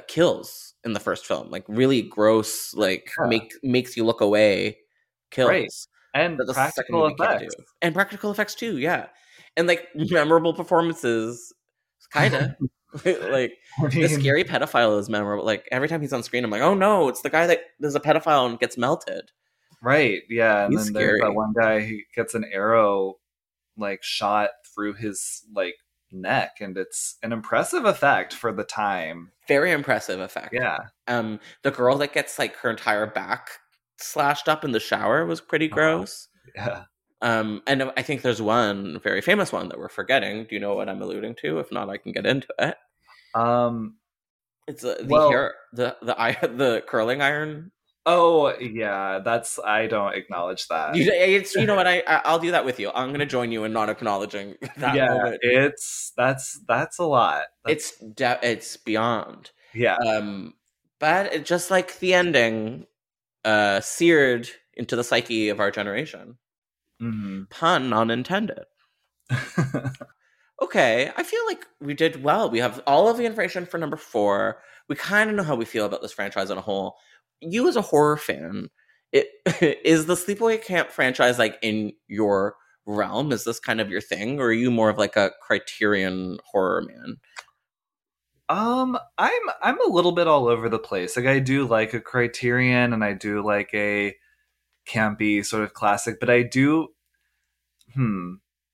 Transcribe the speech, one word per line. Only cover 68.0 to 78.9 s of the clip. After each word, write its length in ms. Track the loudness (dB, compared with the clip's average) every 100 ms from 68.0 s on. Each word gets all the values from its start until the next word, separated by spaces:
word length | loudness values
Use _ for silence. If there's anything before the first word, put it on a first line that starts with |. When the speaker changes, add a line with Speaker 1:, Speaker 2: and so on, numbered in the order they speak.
| 0
Speaker 1:
intended. 540 | 0 -2 -2 -4 -8 -14 _ _ _ _ _ -6
Speaker 2:
<laughs> 100 | -4 -4 -4 -4 -4 -6 -10 -18 _ _ _ _ -6
Speaker 1:
Okay, 480 | -2 2 4 4 0 -4
I 80 |
feel 160 | -6 -4 -4
like 180 | -6 -10 -14
we 140 | -8
did 280 | 0 0 0
well. 280 | 0 2 2
We 100 | 0
have 240 | -2 -2 2
all 220 | 6 6
of 80 | 4
the 80 | -2
information 400 | -2 -4 -4 -8
for 120 | -6
number 180 | -6 -8
four. 640 | -6 0 2 2 0 -4 -14 -16 -10
We 60 | -8
kinda 340 | -2 2 2
know 100 | 0
how 120 | -2 -2
we 80 |
feel 220 | -2 -2 -2
about 160 | -4
this 100 | -8
franchise 400 | -8 -6 -4 -4
on 60 | -4
a 40 |
whole, 360 | -4 -4 -4 -10 _ _ _ _
you 260 | -6 0 2
as 80 | 2
a 60 |
horror 360 | 2 4 4 2
fan, 520 | -4 -8 -8 -10 -12 _ _